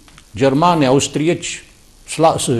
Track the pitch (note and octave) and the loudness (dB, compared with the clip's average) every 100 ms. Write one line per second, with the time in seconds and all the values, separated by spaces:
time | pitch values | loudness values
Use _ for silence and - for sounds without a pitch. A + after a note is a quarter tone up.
0 | - - _ G2+ C3+ C3+ F3 E3 C3 C#3 | -20 -20 _ -2 0 2 2 2 2 2
1 | - C#3+ D#3 D#3+ - - - _ _ _ | 0 -2 -2 -4 -6 -14 -18 _ _ _
2 | - - D#3+ D3 - A#2+ | -12 0 0 0 -2 -2